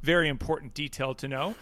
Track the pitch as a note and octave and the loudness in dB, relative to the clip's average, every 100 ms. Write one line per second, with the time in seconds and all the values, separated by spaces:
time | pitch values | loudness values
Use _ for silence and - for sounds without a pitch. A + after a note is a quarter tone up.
0 | C3+ F3 D#3 C3 - D#3+ C#3 B2 D3 - | 4 6 6 2 -2 -2 -4 -6 -6 -2
1 | C3+ C3 C#3 C3+ E3 A3 | -4 -2 -4 -2 -4 -4